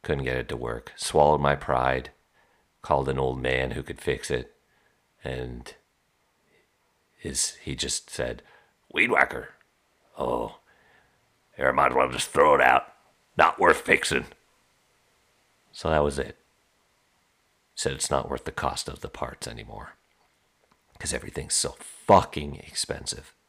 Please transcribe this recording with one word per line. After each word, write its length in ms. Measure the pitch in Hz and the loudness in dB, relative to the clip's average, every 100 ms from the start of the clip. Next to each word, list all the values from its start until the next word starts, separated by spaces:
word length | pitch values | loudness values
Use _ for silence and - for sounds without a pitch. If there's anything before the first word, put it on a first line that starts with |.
Couldn't 220 | - 73 | -2 -2
get 120 | 64 64 | -2 -4
it 120 | 60 | -6
to 80 | 60 | -8
work. 360 | 60 58 - - | -6 -8 -10 -10
Swallowed 440 | - 78 73 76 | -2 4 6 6
my 160 | 71 71 | 2 2
pride. 540 | - 64 65 65 - _ _ _ _ _ _ _ | 0 0 2 -2 -6 _ _ _ _ _ _ _
Called 280 | - 71 67 | 0 0 2
an 100 | 65 | 0
old 220 | 65 64 | -2 -2
man 320 | 64 64 65 | -2 0 -2
who 100 | 76 | -6
could 180 | 67 - | -10 -8
fix 300 | - 64 - | -4 -4 -4
it. 240 | 64 64 _ _ _ _ _ _ _ | -6 -6 _ _ _ _ _ _ _
And 520 | 67 64 62 60 - - _ _ _ _ _ _ _ _ _ _ _ _ _ _ | -10 -8 -8 -12 -16 -20 _ _ _ _ _ _ _ _ _ _ _ _ _ _
his, 400 | 78 65 - - | -8 -4 -4 -6
he 180 | - | -10
just 340 | 67 71 - - | -6 -4 -6 -8
said, 340 | - 62 58 _ - _ _ _ | -6 -6 -6 _ -20 _ _ _
"Weed 200 | - - | 0 2
whacker? 400 | 71 62 62 - _ _ _ _ _ _ - | 4 2 0 -12 _ _ _ _ _ _ -6
Oh, 420 | 64 60 57 - _ _ _ _ _ _ _ _ _ - | -4 -2 -6 -10 _ _ _ _ _ _ _ _ _ -2
here, 160 | 65 | 0
might 180 | 65 67 | 4 2
as 60 | 64 | 4
well 120 | 65 | 0
just 220 | 62 - | -2 -4
throw 240 | 71 76 | 4 6
it 60 | 71 | 6
out. 320 | 64 64 - _ _ _ _ - | 6 4 2 _ _ _ _ 4
Not 220 | 165 - | 4 6
worth 220 | 185 78 | 4 4
fixing." 460 | - - - 65 55 - _ _ _ _ _ _ _ _ _ _ _ _ _ | 2 2 2 -2 -4 -16 _ _ _ _ _ _ _ _ _ _ _ _ _
So 200 | - 85 | -4 2
that 140 | 78 | 4
was 140 | 73 69 | 2 0
it. 200 | 62 - _ _ _ _ _ _ _ _ _ _ _ _ _ | -8 -10 _ _ _ _ _ _ _ _ _ _ _ _ _
Said 180 | - - | -6 -4
it's 180 | 67 - | -4 -2
not 200 | 69 - | -2 -2
worth 140 | 65 | -6
the 80 | - | -6
cost 360 | - 65 - - | -4 -4 -4 -10
of 120 | - | -12
the 80 | - | -14
parts 380 | - 58 - 57 | -10 -10 -10 -14
anymore. 500 | 57 55 52 - - _ _ _ _ _ _ _ _ _ - | -14 -14 -16 -16 -20 _ _ _ _ _ _ _ _ _ -12
'Cause 140 | - | -6
everything's 420 | - - - 65 | -6 -6 -10 -4
so 220 | - - - | -2 -2 -8
fucking 800 | - - - 98 - - 73 67 | -20 -10 6 6 6 -6 -8 -10
expensive. 800 | - - - - - - - _ | -10 -8 -6 -6 -8 -10 -14 _